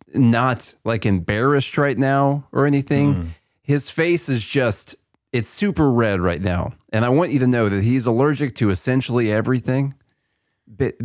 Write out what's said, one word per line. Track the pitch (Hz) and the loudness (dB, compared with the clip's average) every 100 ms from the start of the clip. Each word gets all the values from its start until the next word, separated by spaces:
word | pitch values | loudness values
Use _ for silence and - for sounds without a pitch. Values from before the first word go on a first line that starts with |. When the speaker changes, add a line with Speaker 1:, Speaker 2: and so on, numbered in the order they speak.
| - | -8
Speaker 1:
not, | 120 120 117 127 117 - - | 2 2 4 0 -2 -8 -12
like, | 113 113 107 | -6 -2 0
embarrassed | 95 85 107 131 143 - - | -2 -2 -2 0 0 -2 -2
right | 143 120 | -2 0
now | 135 139 139 143 - | 0 2 0 -2 -4
or | - 143 | 0 2
anything. | 143 139 143 143 | 0 0 0 2
Speaker 2:
Mm. | 110 85 80 _ _ | 0 -4 -12 _ _
Speaker 1:
His | - 143 - | -2 -2 -2
face | - 170 170 - | -2 0 0 0
is | 123 | -4
just, | - 139 123 101 - - _ _ - | -2 0 0 -2 -10 -20 _ _ -6
it's | 123 107 | -6 -4
super | - 202 175 143 | -2 -2 2 2
red | 120 113 95 | 4 2 2
right | 87 82 | 0 0
now. | 95 87 - - - | -2 -2 -4 -8 -6
And | 107 | -2
I | 123 | 2
want | 143 175 | 2 2
you | 131 | 2
to | 127 | 2
know | 120 107 | 2 2
that | 98 | 2
he's | 107 131 120 | 2 2 2
allergic | 117 147 143 143 - | 2 2 0 -4 0
to | 107 | 0
essentially | 90 - 131 127 120 110 | 0 0 -2 0 0 0
everything. | 107 110 127 123 131 139 - _ _ _ _ _ _ _ | 0 0 -2 0 -2 -2 -6 _ _ _ _ _ _ _
Ba-, | 104 127 - | -4 -4 -4